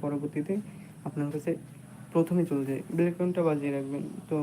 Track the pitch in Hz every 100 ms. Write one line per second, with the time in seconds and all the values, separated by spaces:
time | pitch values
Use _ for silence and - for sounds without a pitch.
0 | 147 143 147 151 147 202 - - - -
1 | - 147 147 156 - - - - - -
2 | - 165 165 180 170 139 135 135 - 165
3 | 175 175 180 180 165 147 143 139 135 143
4 | 156 - - 156